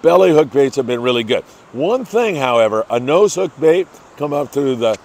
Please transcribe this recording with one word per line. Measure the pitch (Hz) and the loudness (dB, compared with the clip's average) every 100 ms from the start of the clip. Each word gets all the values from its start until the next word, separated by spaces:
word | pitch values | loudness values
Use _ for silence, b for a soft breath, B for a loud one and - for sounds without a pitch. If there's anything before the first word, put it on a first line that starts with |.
Belly | 160 - 185 | 4 4 4
hook | 151 143 | 4 2
baits | 131 135 139 | 2 0 0
have | 120 | -4
been | 120 | -2
really | 123 120 | 0 -2
good. | 110 117 - B - | 0 -4 -4 B -16
One | 120 165 247 | -6 -4 -4
thing, | 208 220 226 160 | -2 -2 -2 -2
however, | 127 120 110 107 110 | 0 2 2 0 -4
a | 120 | -4
nose | 127 165 208 180 | 0 2 2 0
hook | 185 139 | -6 0
bait | 160 170 180 - - - | 2 2 -2 -12 -20 -10
come | 147 | -6
up | 143 139 | -4 -4
through | 139 139 123 | -4 -2 0
the | 113 107 | -2 -2